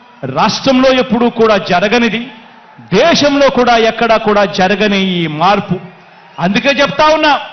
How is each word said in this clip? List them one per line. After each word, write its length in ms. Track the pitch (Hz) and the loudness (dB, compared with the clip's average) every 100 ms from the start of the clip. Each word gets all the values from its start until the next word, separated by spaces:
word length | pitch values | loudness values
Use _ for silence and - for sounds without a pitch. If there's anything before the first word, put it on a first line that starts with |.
| - - | -20 -6
రాష్ట్రంలో 680 | 127 131 202 - - 254 262 | -4 -2 -2 0 0 2 4
ఎప్పుడూ 380 | 254 254 233 233 | 2 0 0 0
కూడా 260 | - 220 202 | 2 2 2
జరగనిది, 720 | - 180 202 240 233 226 240 - - - - - | 0 -2 0 0 0 -4 -10 -16 -20 -20 -20 -20
దేశంలో 680 | 117 185 320 320 285 285 277 | -4 0 2 2 2 2 2
కూడా 260 | 247 247 233 | 2 2 2
ఎక్కడా 400 | 226 220 233 220 | 0 0 0 0
కూడా 280 | 214 208 | 2 0
జరగని 540 | 196 - 185 196 214 196 | 0 0 -2 0 0 0
ఈ 280 | 190 175 165 | -2 -2 -4
మార్పు. 480 | 151 175 208 202 180 - - - - - - | -2 0 0 -2 -8 -8 -20 -20 -20 -20 -6
అందుకే 280 | 170 214 262 | -4 -2 -2
చెప్తా 380 | 277 277 277 311 | 0 -2 0 0
ఉన్నా 340 | 320 311 254 - | 2 0 -2 -6